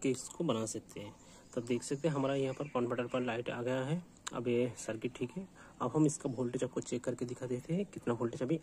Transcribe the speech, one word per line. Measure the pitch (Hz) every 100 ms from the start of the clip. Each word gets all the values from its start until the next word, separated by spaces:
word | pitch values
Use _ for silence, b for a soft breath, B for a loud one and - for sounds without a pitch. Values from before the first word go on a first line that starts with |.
के | 139
इसको | 123 - -
बना | 175 113 110
सकते | 110 - -
हैं। | 104 - B B B
तब | -
देख | 120 120
सकते | - 139 160
हैं, |
हमारा | 143 135
यहाँ | 139 135
पर | 127
converter | 147 127 120 123 123
पर | 127
light | 123 120 120
आ | 117
गया | 120 131
है। | 131 170 175 - -
अब | - 123
ये | 120 123 113
circuit | - 110 123 -
ठीक | 123
है। | - 196 B B B
अब | 127 156
हम | 151
इसका | 147 143
voltage | 120 123 127
आपको | 127 -
check | 123 123
करके | 127 120
दिखा | 123 127 127
देते | 127 -
हैं, | 170
कितना | 202 - -
voltage | 113 117 -
अभी | 127 160